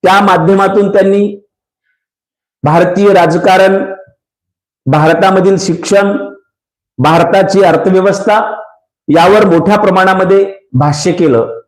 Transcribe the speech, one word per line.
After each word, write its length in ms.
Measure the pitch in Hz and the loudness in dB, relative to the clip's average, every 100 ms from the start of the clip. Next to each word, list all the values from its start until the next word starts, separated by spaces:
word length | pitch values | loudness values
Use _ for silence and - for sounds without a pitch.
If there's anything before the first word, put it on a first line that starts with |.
त्या 200 | 185 196 | 2 2
माध्यमातून 640 | 202 175 160 196 196 202 202 | 2 0 0 0 0 0 0
त्यांनी 540 | 202 190 202 202 - _ _ _ _ _ _ _ _ _ _ _ _ | 0 0 0 -2 -6 _ _ _ _ _ _ _ _ _ _ _ _
भारतीय 500 | 143 165 180 185 202 | -2 0 0 0 2
राजकारण, 800 | 190 165 165 190 185 190 190 - - - _ _ _ _ _ _ _ - | 2 2 0 0 2 2 0 -6 -12 -20 _ _ _ _ _ _ _ -4
भारतामधील 720 | 151 160 160 190 190 190 190 | 0 0 2 0 2 0 -2
शिक्षण, 600 | - 160 - 196 202 202 - - _ _ _ _ _ - | -2 -6 -2 0 0 -4 -8 -16 _ _ _ _ _ -4
भारताची 680 | 139 165 170 190 190 196 | 0 2 2 0 0 2
अर्थव्यवस्था 960 | 185 156 196 185 190 190 - 214 214 - - _ _ _ - | 2 2 0 0 0 -2 -2 -2 -2 -10 -16 _ _ _ -2
यावर 380 | 156 175 208 202 | 2 4 4 2
मोठ्या 340 | 165 170 208 | 2 0 0
प्रमाणामध्ये 760 | 208 185 185 190 185 196 196 - _ | 0 0 0 0 0 0 0 -6 _
भाष्य 380 | 127 147 147 185 | -2 -2 -2 -4
केलं. 500 | 160 160 117 113 - | -2 0 0 -2 -8